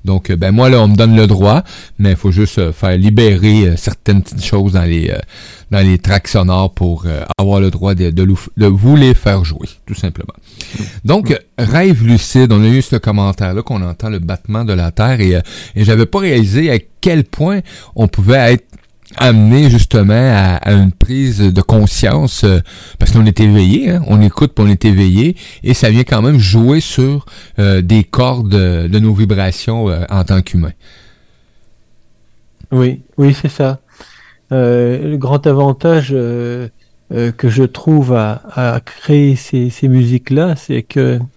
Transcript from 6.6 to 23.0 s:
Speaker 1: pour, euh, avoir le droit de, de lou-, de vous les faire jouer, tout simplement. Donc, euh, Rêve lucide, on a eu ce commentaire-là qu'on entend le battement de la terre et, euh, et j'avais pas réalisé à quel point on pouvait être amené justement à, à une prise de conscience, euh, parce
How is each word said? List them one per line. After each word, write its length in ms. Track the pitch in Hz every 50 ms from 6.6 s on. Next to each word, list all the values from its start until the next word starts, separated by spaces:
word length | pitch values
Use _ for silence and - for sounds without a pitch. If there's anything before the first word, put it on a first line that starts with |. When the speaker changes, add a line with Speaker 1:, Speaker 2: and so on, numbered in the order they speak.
| 95 92 -
Speaker 1:
pour, 300 | - 92 87 85 82 87
euh, 160 | 87 78 73 73 - 85 -
avoir 200 | 98 98 98 98
le 120 | 95 95
droit 240 | 80 85 92 98 98
de, 160 | 87 90 85
de 100 | 82 90
lou-, 180 | 92 95 95 - - - -
de 120 | - 107
vous 280 | 101 98 98 104 127 147
les 200 | 147 135 127 120
faire 280 | - - 104 98 95 87
jouer, 260 | 78 78 - - - - _ _
tout 80 | - 104
simplement. 380 | - - 90 82 - - - - - _ - - - - - - - - - - - -
Donc, 260 | - 160 214 208 117
euh, 60 | 135 - _ _ _
Rêve 480 | - 120 104 123 160 185 196 165 113 113
lucide, 460 | 113 120 113 - - - 131 131 117 110
on 100 | 104 107
a 40 |
eu 160 | 110 123 135 127
ce 140 | - -
commentaire-là 680 | 110 - 110 104 104 98 98 95 - 104 92 92 107 -
qu'on 180 | - 123 101
entend 280 | 90 87 85 - 107 110
le 100 | 104 92
battement 440 | 85 85 90 - _ - 104 113 117
de 100 | 107 98
la 180 | 90 85 85
terre 300 | - - 107 123 131 117
et, 160 | 101 92 87
euh, 40 | 87 - - - - - - -
et 80 | 101 107
j'avais 200 | 104 110 110 113
pas 140 | - - 196
réalisé 520 | 196 180 139 120 107 95 101 135 160 160
à 60 | 123 107 - - - _
quel 220 | - - - 160 -
point 380 | _ - - 147 180 202 196 - - - - - - -
on 120 | - 113
pouvait 460 | 92 - - 95 101 127 135 123 117 123
être 120 | 117 _ _ - - _ _ _ _ _ - -
amené 520 | - 127 127 113 110 107 107 120 139 151 135
justement 420 | - - - - - 110 98 98 107
à, 420 | 117 131 135 113 98 95 92 90
à 160 | - - - 104
une 180 | 101 98 95
prise 480 | 90 _ - - 127 135 139 127 113 101
de 220 | 101 95 90 98
conscience, 840 | 92 - 117 110 104 98 - - - 101 - 76 143 127 - - -
euh, 160 | 101 95 87 - - - - - - -
parce 120 | -